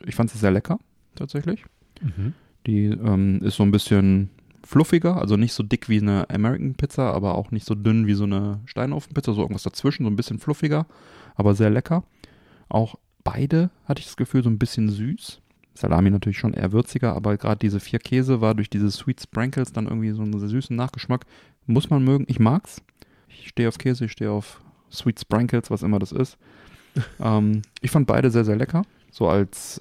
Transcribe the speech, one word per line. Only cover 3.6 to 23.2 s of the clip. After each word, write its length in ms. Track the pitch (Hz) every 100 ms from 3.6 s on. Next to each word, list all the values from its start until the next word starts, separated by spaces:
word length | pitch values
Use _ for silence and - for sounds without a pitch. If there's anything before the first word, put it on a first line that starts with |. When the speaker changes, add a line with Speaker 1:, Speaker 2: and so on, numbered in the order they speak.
Speaker 1:
ein 80 | 101
bisschen 580 | 104 - 101 98 95 98 - _ _
fluffiger, 560 | - - 160 170 170 180
also 180 | 101 104
nicht 160 | 117
so 100 | -
dick 260 | 104 123 -
wie 100 | 107
eine 280 | 104 101 -
American 460 | 98 110 131 139 131
Pizza, 380 | 143 - 123
aber 220 | 95 98 90
auch 140 | 101
nicht 140 | 110 -
so 80 |
dünn 320 | 104 107 110 107
wie 80 |
so 120 | 101 101
eine 340 | 98 101 104 120
Steinofenpizza, 680 | - 127 147 - 143 131
so 80 | 104
irgendwas 220 | 76 98
dazwischen, 400 | - - 135 -
so 60 | 117
ein 60 | 104
bisschen 220 | - 113
fluffiger, 480 | - 147 156 151 160 - - - - -
aber 200 | 101 101
sehr 160 | 107
lecker. 320 | 113 - 170 - _ - _ _ _ -
Auch 260 | 107 113 - _ _
beide, 480 | - - 139 165 180 - -
hatte 140 | 135
ich 40 | -
das 120 | -
Gefühl, 260 | 127 131
so 60 | 120
ein 100 | 107
bisschen 300 | 117 - 107
süß. 520 | 101 117 202 - - _ _ _
Salami 380 | - 95 82 98
natürlich 260 | 98 104 95
schon 160 | 110
eher 200 | - 95
würziger, 420 | 107 123 127 117 -
aber 220 | 104 101
gerade 200 | 110 107
diese 200 | 110 101
vier 180 | - 117
Käse 440 | - 127 131 123
war 120 | 110
durch 160 | 110 101
diese 220 | 101 104
Sweet 300 | - - 120
Sprinkles 500 | - 110 123 135 123
dann 140 | 117 110
irgendwie 240 | 113 110
so 100 | 107
einen 160 | 107 104
süßen 380 | 104 120 - 120
Nachgeschmack. 500 | 127 120 - 123 - - _ _ -
Muss 240 | 117 -
man 140 | 147
mögen, 220 | 131 139 -
ich 120 | 127
mag's. 420 | 110 156 - - - _ - _